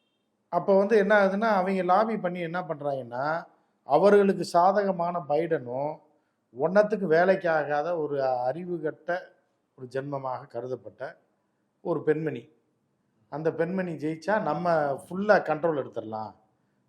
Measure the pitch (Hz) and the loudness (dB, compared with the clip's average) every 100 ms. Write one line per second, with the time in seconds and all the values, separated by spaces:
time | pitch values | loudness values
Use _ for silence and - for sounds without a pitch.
0 | _ _ _ _ _ 175 180 196 202 220 | _ _ _ _ _ -2 4 4 6 4
1 | 196 214 190 196 226 196 185 190 180 185 | 4 4 4 2 0 0 0 0 2 2
2 | 226 208 175 180 165 175 165 147 143 135 | 2 -2 -4 -4 -6 -6 -6 -6 -6 -6
3 | 123 120 143 165 - _ _ _ - 147 | -6 -6 -4 -4 -8 _ _ _ 0 4
4 | 196 202 196 170 170 170 180 202 196 175 | 6 6 6 2 0 4 4 4 0 -2
5 | 170 175 143 147 165 156 123 127 147 165 | -4 -4 -2 0 0 -2 -4 -6 -6 -8
6 | _ _ _ _ _ 120 160 202 208 208 | _ _ _ _ _ -4 2 4 4 2
7 | 185 160 185 185 175 156 143 147 160 175 | 2 4 4 2 2 0 0 -2 -2 -4
8 | 147 143 131 123 127 151 180 175 151 139 | -4 -2 -2 -2 -2 -4 -6 -6 -6 -8
9 | - 180 - _ _ _ _ - 127 135 | -6 -6 -8 _ _ _ _ -20 -10 -8
10 | 143 139 131 123 - 120 127 127 104 98 | -6 -8 -6 -8 -10 -10 -8 -10 -12 -14
11 | 139 - _ _ _ _ _ _ 175 156 | -14 -14 _ _ _ _ _ _ -4 -4
12 | 151 151 156 120 - _ _ _ _ _ | 0 -2 -2 -8 -12 _ _ _ _ _
13 | _ _ _ 147 160 160 170 190 180 151 | _ _ _ -6 -4 -2 -4 -4 -6 -6
14 | 151 156 - 214 147 156 175 160 143 135 | -6 -6 -2 -2 -2 -2 0 0 0 -4
15 | - 180 208 185 156 151 170 147 123 117 | -8 -4 4 4 4 -2 0 -2 -4 -6
16 | 110 110 107 - _ _ _ _ | -8 -8 -10 -14 _ _ _ _